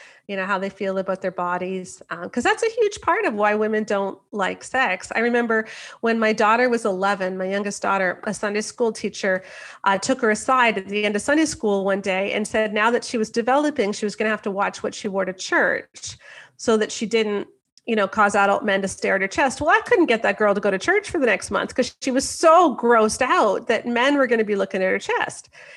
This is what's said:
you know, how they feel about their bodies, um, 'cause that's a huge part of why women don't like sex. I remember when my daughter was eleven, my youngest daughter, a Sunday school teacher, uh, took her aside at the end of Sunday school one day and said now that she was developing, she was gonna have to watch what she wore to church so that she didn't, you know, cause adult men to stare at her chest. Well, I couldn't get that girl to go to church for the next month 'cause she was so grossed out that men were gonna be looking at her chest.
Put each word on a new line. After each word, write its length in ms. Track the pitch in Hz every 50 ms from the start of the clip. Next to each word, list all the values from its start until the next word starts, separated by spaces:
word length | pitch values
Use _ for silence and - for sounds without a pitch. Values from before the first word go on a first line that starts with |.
| - - - _ _ -
you 80 | 202
know, 100 | 190 185
how 120 | 190 208 185
they 120 | 190 196
feel 280 | 196 - 208 190 190 190
about 240 | 185 196 185 185
their 100 | - 185
bodies, 680 | 180 - 175 175 180 180 180 185 190 185 185 - - - - -
um, 200 | 170 170 175 202
'cause 140 | - 247 240
that's 200 | 359 440 - -
a 60 | 453 453 494
huge 200 | 453 403 403 -
part 240 | - - 339 427 427
of 80 | 339 226
why 220 | 208 208 208 208
women 280 | 214 214 214 220 214 220
don't 340 | 214 214 196 196 190 - - _ _
like 320 | - 208 185 185 185 - -
sex. 480 | - - 262 262 208 185 190 - - -
I 40 | 220
remember 460 | 226 240 240 240 240 226 226 220 220 - - - - - - -
when 160 | - 233 226 226
my 140 | 220 214 220
daughter 360 | 214 220 208 220 247 247 254
was 160 | 233 233 233
eleven, 520 | 220 190 185 196 196 202 190 190 185 190 185
my 80 | 185 185
youngest 320 | 196 202 208 202 196 -
daughter, 400 | - 202 196 196 190 180 - - -
a 100 | 220 190
Sunday 280 | - - 208 202 208
school 300 | 214 - - - 247 226
teacher, 520 | 220 - - 202 - - - 196 185 185 185 - - - - - - - -
uh, 140 | 196 196 190
took 240 | - - 262 262
her 100 | - 220
aside 460 | 214 208 - - 262 254 240 226 202 196
at 100 | 190 196
the 180 | 202 208 208
end 100 | 208 208
of 60 | 208
Sunday 240 | - - 285 311 320
school 380 | 302 - - - 208 202 196 190
one 160 | 196 196 202
day 300 | 196 202 185 185 196 202 -
and 140 | 208 214 -
said 260 | - 220 220 214 202
now 160 | 214 214 233
that 120 | 240 226 -
she 140 | - - 233
was 120 | 220 220
developing, 600 | - 233 220 240 254 294 302 302 294 294 208 196
she 140 | 208 - -
was 100 | 208 180
gonna 140 | - 214 220
have 120 | 214 208 -
to 80 | 214
watch 300 | 196 196 202 185 190 - -
what 120 | 208 -
she 120 | - - 214
wore 180 | 185 196 190
to 80 | 185 185
church 840 | 185 - - 349 320 226 175 - - - _ - - - - - - - - - - - - _ -
so 200 | - - 220 214
that 140 | 214 208
she 140 | - - 226
didn't, 420 | 208 - 226 220 214 208 202 - - _ _ _ _ _ _ _
you 120 | - 226 214
know, 100 | 196 190
cause 260 | - 220 208 202 202
adult 300 | 208 196 196 196 - -
men 180 | 208 196 196
to 60 | 196 185
stare 280 | - - - 202 190
at 60 | 190
her 60 | 190 196
chest. 320 | - - 294 262 - -
Well, 100 | 294 311
I 100 | 381 453
couldn't 240 | 440 - 494 392 330
get 180 | - 233 220 220
that 140 | 202 202 -
girl 160 | 220 208 202
to 60 | 202
go 100 | 202 208
to 80 | 190 185
church 300 | - - 370 415 403 -
for 100 | - 349
the 60 | 269
next 260 | 233 196 180 - -
month 240 | 202 180 - 208 -
'cause 180 | - 247 - - -
she 100 | - 277
was 160 | 240 262 269 -
so 500 | - - - 330 320 349 359 311 226 -
grossed 440 | - 233 240 226 220 220 220 -
out 460 | 254 254 339 370 269 214 190 - 233 -
that 180 | 233 - -
men 320 | 240 240 233 240 277 285 285
were 100 | 262 226
gonna 180 | 233 226 220
be 100 | 202 208
looking 260 | 196 190 190 - 190
at 80 | 185 190
her 100 | 196 196
chest. 500 | - - 453 440 - - - - - - _ - - - -